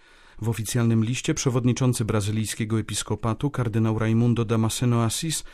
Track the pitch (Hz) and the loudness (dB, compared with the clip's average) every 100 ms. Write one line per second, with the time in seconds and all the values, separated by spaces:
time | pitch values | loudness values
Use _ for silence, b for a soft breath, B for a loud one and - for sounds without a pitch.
0 | b b b b 110 113 104 123 117 113 | b b b b -4 -4 -2 0 2 4
1 | 110 131 - 156 135 123 123 120 127 120 | 2 -2 -2 -2 0 2 2 2 2 0
2 | 107 107 101 107 110 - 107 110 107 104 | 0 0 0 -2 -2 -4 -2 -2 -2 -6
3 | - 107 117 110 143 127 117 110 110 107 | -4 -4 -2 -2 -4 -2 -2 0 2 2
4 | 110 113 120 117 110 113 110 - 123 120 | 2 4 4 2 2 0 0 0 2 2
5 | 113 - 160 151 - | 2 -2 -4 -6 -8